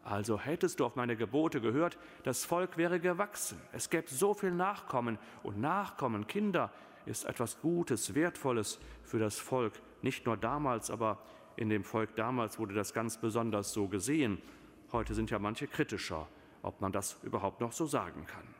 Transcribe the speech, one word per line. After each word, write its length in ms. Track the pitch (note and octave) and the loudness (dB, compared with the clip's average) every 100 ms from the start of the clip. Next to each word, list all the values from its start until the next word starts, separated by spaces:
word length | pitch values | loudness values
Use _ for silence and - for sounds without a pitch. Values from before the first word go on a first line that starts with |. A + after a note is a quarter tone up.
Also 360 | A2 G#2 G#2 G#2+ | -2 -2 0 0
hättest 400 | A#2 E3+ F3+ - | 0 0 0 2
du 60 | |
auf 120 | B2 - | 0 2
meine 200 | B2 A2+ | 0 2
Gebote 440 | A2 C3+ D#3+ D3 | 2 2 2 2
gehört, 380 | A2 B2 E3+ - - - | 2 4 2 -2 -18 -6
das 220 | - B2 | -2 -2
Volk 320 | - F3 F3+ - | 0 0 0 2
wäre 240 | E3+ F3 | 2 4
gewachsen. 580 | F3 F3 G3+ - - G2 - | 2 2 -2 -2 -6 -6 -10
Es 180 | C3 - | -8 0
gäbe 180 | E3 D#3+ | 0 0
so 260 | C3+ G3 | 2 4
viel 180 | G3+ F#3+ | 4 2
Nachkommen 680 | F3 F#3 G#3 - C3 A#2+ A2 - - | 2 0 -2 -2 0 0 -2 -6 -10
und 160 | - G2+ | -6 -2
Nachkommen, 680 | C3+ F#3 G3 - C3+ G#2+ G#2 | 2 2 0 -2 0 0 0
Kinder, 460 | G3+ G#3 F3+ A2+ - - - - | 0 2 2 0 -4 -20 -18 -8
ist 180 | A2 | -6
etwas 360 | - - A#2 - | -4 -2 -2 0
Gutes, 540 | D#3 F3 E3+ A2+ - | 0 2 2 0 0
Wertvolles 640 | F#2+ E3+ - C3+ A#2+ G#2 - - - | 2 2 0 0 2 0 -6 -12 -18
für 160 | - A#2 | -4 2
das 200 | A2 - | 2 0
Volk. 340 | - C3 A2+ - - - | -2 0 0 -2 -20 -4
Nicht 240 | B2 C3 B2 | -2 0 0
nur 100 | G#2+ | 0
damals, 540 | A2+ C#3+ D3 A#2 - | 0 2 2 0 -2
aber 280 | A#2 A2 G2+ - - - - | 0 0 0 -6 -20 -14 -2
in 140 | A2 | 2
dem 120 | G#2+ | 2
Volk 320 | G2 G#2+ G#2+ | 2 0 0
damals 440 | - A2+ B2+ A2 - | 0 0 2 0 -2
wurde 160 | A2 | -2
das 180 | G2+ G2+ | 0 0
ganz 260 | - A2+ A2 | 0 -2 0
besonders 540 | A2+ A2 A#2 G#2 G2 | 0 2 2 2 0
so 160 | - G2 | 0 0
gesehen. 520 | G2+ F#2 D#3 B2+ F#2 - - - - - | 0 2 2 4 2 -4 -20 -20 -20 -4
Heute 220 | A#2+ G#2+ | -2 0
sind 160 | G#2+ A2 | 0 0
ja 80 | G#2+ | 2
manche 280 | G#2 A2+ C#3+ | 0 -2 -6
kritischer, 600 | - D3+ G2+ - E2 D#2+ - - - | -2 0 0 -4 -4 -6 -14 -20 -8
ob 180 | G2 - | -8 -2
man 120 | G2 | -2
das 260 | G2 G2 - | 0 -2 -6
überhaupt 360 | - A2 G2 - | -4 0 -2 -2
noch 120 | A#2 | -4
so 140 | - D#3+ | -2 0
sagen 400 | C#3 F2+ D#2+ E2 | 0 0 -6 -10
kann. 200 | - - - | -12 -14 -20